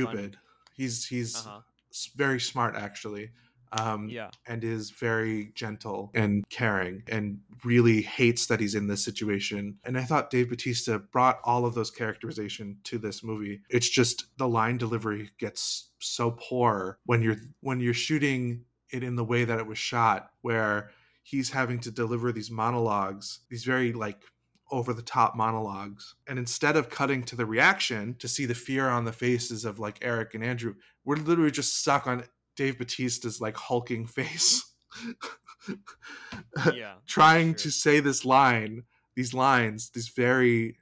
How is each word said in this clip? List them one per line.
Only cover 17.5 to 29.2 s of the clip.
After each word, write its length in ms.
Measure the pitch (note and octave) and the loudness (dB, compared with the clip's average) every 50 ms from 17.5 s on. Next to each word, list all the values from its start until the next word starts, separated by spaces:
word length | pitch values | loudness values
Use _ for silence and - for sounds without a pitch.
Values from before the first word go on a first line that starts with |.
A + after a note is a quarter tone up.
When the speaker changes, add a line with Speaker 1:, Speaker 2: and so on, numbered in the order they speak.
| - _ | -20 _
Speaker 2:
when 180 | - C3+ C3 B2+ | -6 -4 -2 0
you're 120 | B2 A#2+ A#2 | 0 0 0
shooting 720 | A#2+ - - D#3 D3+ D3 C#3+ C3+ B2+ B2 A#2+ A#2+ A#2+ A#2+ _ _ _ _ _ | 0 0 0 0 2 2 0 0 0 -2 -4 -4 -6 -10 _ _ _ _ _
it 120 | - B2 B2+ | -8 -6 -6
in 140 | B2 B2 | -4 -2
the 80 | A#2+ A#2 A2 A#2+ | -2 0 0 2
way 120 | A#2+ A#2+ | 2 2
that 140 | A2+ A#2 A2+ | 2 0 -2
it 80 | A2+ | -4
was 100 | A2 A2 | -6 -8
shot, 540 | - - - - - A#2 A2+ G2+ F#2 - - _ _ | -8 -6 -2 0 4 4 4 4 2 -2 -10 _ _
where 500 | - A#2+ A#2 A2+ A2 G#2+ G#2 G#2 G#2 - - _ _ _ _ _ _ | -4 0 0 2 2 2 2 0 -2 -6 -14 _ _ _ _ _ _
he's 280 | - - C#3 C3 - | -6 -4 -2 -2 -2
having 280 | - C3+ C3 A#2+ B2 A#2+ | 0 0 0 0 -2 -4
to 100 | A#2+ B2 | -6 -8
deliver 420 | G#2+ A#2+ A#2 A2 A#2+ A#2 A#2+ B2 A#2 | -4 -2 -2 0 0 0 -2 -2 -2
these 180 | A2+ G2+ G#2+ | -4 -6 -8
monologues, 920 | A#2 A2 A2 A#2 B2 A#2+ A#2 A2 G#2 G2+ G2 F#2+ G2 G2+ A2 - - - _ _ | -4 -2 0 0 0 2 0 2 2 0 0 -2 -4 -8 -10 -12 -14 -14 _ _
these 140 | B2 A#2 A2+ | -14 -8 -2
very, 280 | B2 C3 C3 B2+ A#2+ A#2 | 0 2 2 2 2 0
like, 300 | A#2 A2 G#2 G2+ - _ _ _ _ _ _ _ _ _ _ | -2 -6 -6 -8 -10 _ _ _ _ _ _ _ _ _ _
over-the-top 640 | C#3 C3 A#2 B2 A#2+ A2+ A#2 - - C3 A2+ G#2+ - | -4 -4 -2 -2 -4 -6 -6 -4 2 4 4 4 4
monologues. 800 | A#2 A2 A2+ A2+ A2 A2 G2+ G2+ G2 G2+ G2+ G2+ G2+ - - - _ _ | 0 0 0 0 -2 -4 -4 -6 -8 -10 -12 -14 -16 -20 -20 -20 _ _
And 120 | - C3+ B2+ | -8 -6 -6
instead 360 | B2 A#2+ - - - D3 D3 | -6 -6 -4 0 2 4 4
of 120 | D#3 C#3+ - | 4 2 0
cutting 340 | - - C#3+ C3 C#3 C3 A#2+ | -2 -2 0 0 0 -2 -4
to 120 | - - | -6 -4
the 80 | A#2+ A#2 | -4 -2
reaction 680 | G#2+ A2 A#2 C#3+ F3+ G3 G3 - - B2+ G#2+ G2+ A2+ B2 | 0 2 4 4 4 4 2 -2 -4 -2 -4 -4 -6 -8
to 140 | - - B2 | -8 -8 -6
see 180 | - - C#3 | -4 -4 -2
the 80 | A#2+ A#2+ | -2 -4
fear 340 | A#2+ - - C3+ C3 C3+ C3 | -4 -4 -4 -2 0 2 2
on 160 | B2 A#2+ A#2 | 0 0 0
the 80 | A2+ A2+ | -2 -4
faces 540 | - | -2